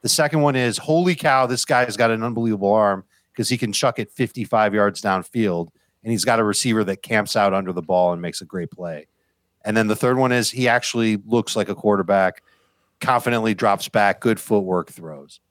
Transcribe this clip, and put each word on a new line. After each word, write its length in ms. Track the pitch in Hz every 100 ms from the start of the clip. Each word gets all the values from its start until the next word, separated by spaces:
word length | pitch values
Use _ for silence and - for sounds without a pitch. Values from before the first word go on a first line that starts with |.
The 60 | 113
second 320 | - 151 156
one 140 | 147 131
is, 220 | 123 107
"Holy 360 | - 160 180
cow, 320 | 170 156 135 127
this 180 | 127
guy's 320 | - 127 123 101
got 140 | 117
an 120 | 113
unbelievable 500 | 117 113 117 104 98
arm 320 | 107 104 95 - _ _ -
'cause 120 | 110
he 80 | 131
can 160 | 117
chuck 260 | 101 135 -
it 120 | 110
fifty-five 640 | - 123 - 101 113 107
yards 260 | 104 104 95
downfield, 680 | 104 95 85 117 107 85 82 _ _ _
and 80 | 110
he's 140 | 113
got 160 | 107 113
a 40 |
receiver 380 | 107 101 123 110
that 180 | 98 95
camps 340 | - 110 101 113
out 180 | 101
under 180 | 95 95
the 100 | 90
ball 300 | 80 90 90
and 80 | 87
makes 200 | 85 -
a 40 |
great 260 | 87 92 82
play." 360 | - 87 78 - _ _ _ _ _
And 120 | - 110
then 100 | 110
the 80 | 107
third 200 | 127 127
one 140 | 131
is, 180 | 123 107
he 160 | 120 123
actually 500 | 120 - 120 113 107 107
looks 280 | 117 107
like 140 | 113 98
a 60 |
quarterback, 680 | 98 107 101 87 98 92 - _ _ _ _ _ _
confidently 540 | - 123 123 120 113
drops 340 | 101 110 101 -
back, 320 | 110 101 95
good 200 | 117 110
footwork 500 | - 107 92 90 82
throws. 500 | - 82 73 69 - _